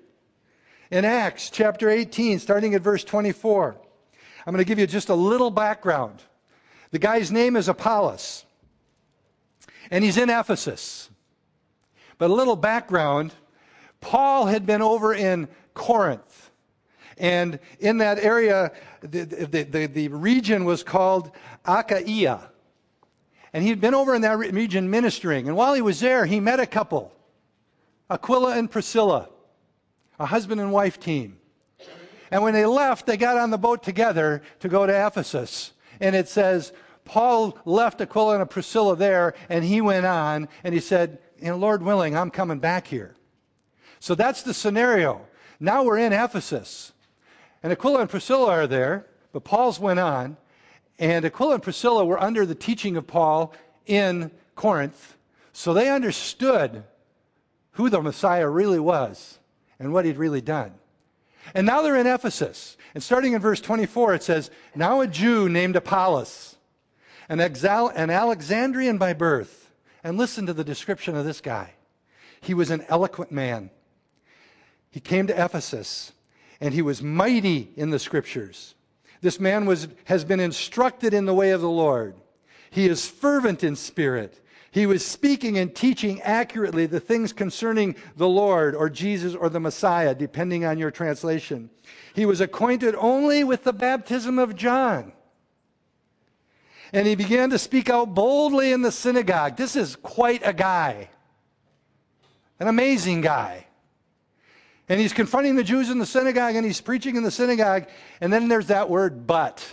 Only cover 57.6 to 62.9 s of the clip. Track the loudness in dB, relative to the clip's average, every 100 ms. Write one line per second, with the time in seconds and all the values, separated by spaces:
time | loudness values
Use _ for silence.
57.6 | _ -2 2 2 0 0 2 2 2 2
58.6 | 2 2 2 0 -2 -8 -20 -20 _ _
59.6 | _ -12 -2 0 0 0 -2 -2 -4 -6
60.6 | -6 -12 _ _ _ _ _ _ -8 0
61.6 | 2 2 2 2 2 0 -2 -4 -6 -8
62.6 | -20 -20 -16